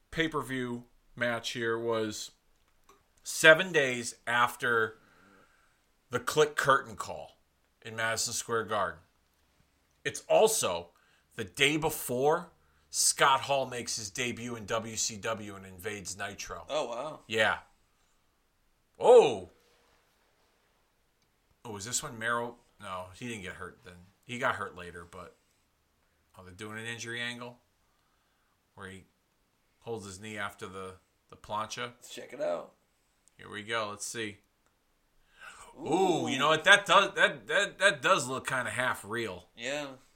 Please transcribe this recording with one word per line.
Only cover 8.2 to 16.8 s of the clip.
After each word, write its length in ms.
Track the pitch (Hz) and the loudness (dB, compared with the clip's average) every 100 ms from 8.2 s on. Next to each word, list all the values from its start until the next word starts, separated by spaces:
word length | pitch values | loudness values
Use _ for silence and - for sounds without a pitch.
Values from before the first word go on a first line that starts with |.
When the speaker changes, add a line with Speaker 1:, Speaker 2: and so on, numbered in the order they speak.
| 120 | -2
Speaker 1:
Square 320 | 113 - 117 | -4 -2 -2
Garden. 360 | 101 107 90 82 - _ _ _ _ _ _ _ _ _ | 0 0 -2 -4 -18 _ _ _ _ _ _ _ _ _
It's 180 | 139 - - | -8 -8 2
also 600 | 160 214 - 110 87 87 _ _ _ _ - | 6 6 4 0 -2 -6 _ _ _ _ -10
the 80 | |
day 320 | 101 - 139 156 | -10 2 2 4
before 720 | 156 - - 123 143 170 180 - _ _ _ | 0 -4 -4 0 2 2 -2 -18 _ _ _
Scott 520 | - - - 147 135 | 0 0 4 4 4
Hall 240 | 117 139 127 | 2 0 0
makes 300 | 123 113 - | -6 -6 -6
his 140 | 101 | -6
debut 460 | 135 120 110 120 117 | -4 -4 -4 -8 -10
in 80 | 104 | -4
W 300 | 113 113 110 | -4 -4 -4
C 200 | - 110 | -4 -4
W 380 | 113 107 104 | -6 -6 -8
and 120 | 98 95 | -14 -16
invades 500 | 92 104 104 87 92 | -10 -8 -8 -8 -8
Nitro. 480 | 101 101 - 87 82 | -8 -8 -10 -12 -6
Speaker 2:
Oh, 160 | 143 | -4